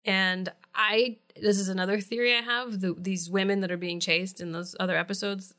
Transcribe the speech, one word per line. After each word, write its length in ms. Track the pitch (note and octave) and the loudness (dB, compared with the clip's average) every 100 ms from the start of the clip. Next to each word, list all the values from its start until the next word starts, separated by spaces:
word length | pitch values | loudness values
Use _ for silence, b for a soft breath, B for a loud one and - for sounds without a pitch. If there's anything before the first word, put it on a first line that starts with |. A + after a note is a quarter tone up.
| - | -2
And 440 | F#3+ F#3 F#3 F3+ - _ | 2 2 0 -4 -8 _
I, 440 | G3 G#3+ A3 B3+ A3 _ - | 2 4 4 2 0 _ -2
this 200 | G#3 G3 | 2 2
is 100 | F#3+ | 2
another 320 | F#3 F#3 G#3 | 0 0 0
theory 340 | G3+ A#3 A#3+ | -2 0 2
I 60 | A#3+ | 2
have, 400 | A#3 A#3+ B3 G3+ | 2 -2 -2 -2
the, 140 | F#3 E3+ | -2 -2
these 320 | F#3 F#3 E3+ | -2 -4 0
women 320 | F#3+ G3 G3 | 0 2 2
that 100 | F#3 | 0
are 60 | F3+ | -2
being 240 | F3 E3+ | -4 -2
chased 400 | F3 E3 F#3+ - | 0 0 0 -6
in 120 | F3 | -6
those 220 | E3 F3+ - | -6 -8 -4
other 160 | F#3 E3+ | 0 0
episodes 560 | F#3 G3 G3+ G3 F#3 | 0 -2 -2 -4 -8